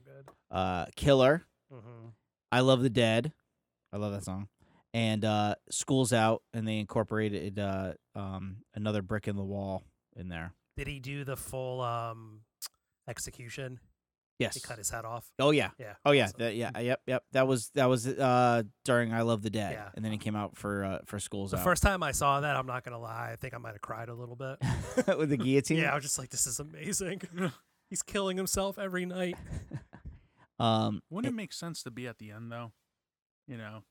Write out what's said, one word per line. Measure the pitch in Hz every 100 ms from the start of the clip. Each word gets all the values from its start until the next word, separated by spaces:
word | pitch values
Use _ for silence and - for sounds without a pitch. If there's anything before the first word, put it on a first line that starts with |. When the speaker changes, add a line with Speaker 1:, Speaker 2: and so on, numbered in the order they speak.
| 135
Speaker 1:
good. | 135 139 - _
Speaker 2:
Uh, | 92 92 90 - -
Killer. | 147 135 127 165 - _ _
Speaker 1:
Mm-hmm. | 131 113 117 117 110 _ _ _
Speaker 2:
I | 123
Love | 131 131
the | 127
Dead. | 113 113 113 151 - _ _ _ _ _
I | 104
love | 104
that | 101
song. | 92 95 98 _ _ _ _
And, | 117 113 107 110
uh, | 107 104 - -
School's | - - 135 120
Out, | 117 110 113 -
and | 113 110
they | 107
incorporated, | 101 120 104 110 107 101 92 98
uh, | 101 95 95 - _ -
um, | 98 95 95 101 -
Another | 110 107 104
Brick | 92 107 110
in | 101
the |
Wall | 98 101 98 92 - _ _ 107
in | 90
there. | 85 85 - _ -
Speaker 1:
Did | 139
he | 139
do | 127 143 135
the | 131
full, | - 131 127 127
um, | 123 117 117 113 110 107 113 _ - - _ _ -
Execution? | - - - 117 127 131 127 - _ _ _ _ - 113
He | -
Speaker 2:
Yes. | -
Speaker 1:
cut | 113
his | 101
head | 117 113
off. | 117 - -
Speaker 2:
Oh, | 139
yeah. | 151 98 -
Speaker 1:
Yeah, | 110 101 143
Speaker 2:
Oh, |
yeah. | 143 107
Speaker 1:
awesome. | -
Speaker 2:
That, | 117 110
yeah, | 113 -
yep, | 120 131 -
yep. | 127 -
That | 135 131
was, | 127 - 143
that | 127
was, | 127 120
uh, | 127 135 123 123 120 107 - -
during | 120 117
I | 113
Love | 117 113
the | 107
Dead, | 107 101
Speaker 1:
Yeah. | 107 101 -
Speaker 2:
and |
then | 110
he | 107
came | 110 104
out | 101 -
for, | 101 101
uh, | 98 92 -
for | 104
School's | - 101 98
Speaker 1:
The | 95
Speaker 2:
Out. |
Speaker 1:
first | 90 175
time | 208 185
I | 156
saw | - 143 139
that, | 147 135
I'm | 127
not | 123
gonna | 127 117
lie, | 117 113 117
I | 117
think | 131
I | 117
might | 117
have | 104
cried | - 113 117
a | 120
little | 120 120
bit. | 135 135
Speaker 2:
<laughs> | 127 - - - 196 151
With | 156
the | 139
guillotine? | 127 139 - 160
Speaker 1:
Yeah, | 147
I | 143
was |
just | 139 -
like, | 131
"This | 131 135
is | 120
amazing." | 147 156 160 - 190 190 180
<laughs> | 175 185 - _ _ _
He's | 185
killing | - 202 190 185
himself | 190 196 196 190
every | 196 180 180
night. | 185 180 175 - - -
Speaker 2:
<laughs> | - - - - - - _ _ -
Um, | 117 110 110 107 -
Speaker 3:
Wouldn't | 175 254
it |
Speaker 2:
it | 226
Speaker 3:
make | 190
sense | - 170 156
to | 127
be | 113 123
at | 110
the | 107
end, | 107 117
though? | 117 120 - _ _ _ _ _ _ -
You | 120
know? | 107 110 -